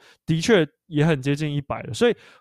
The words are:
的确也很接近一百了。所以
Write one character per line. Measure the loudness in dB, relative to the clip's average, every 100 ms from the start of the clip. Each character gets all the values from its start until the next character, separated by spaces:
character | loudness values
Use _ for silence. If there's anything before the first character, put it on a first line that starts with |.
| -6 _ -4
的 | -2
确 | 4 4 2 _ _
也 | 0 0
很 | 0
接 | -2
近 | -4 -4
一 | -4
百 | -6 -10
了。 | -10
所 | 0 0
以 | 0 -8 _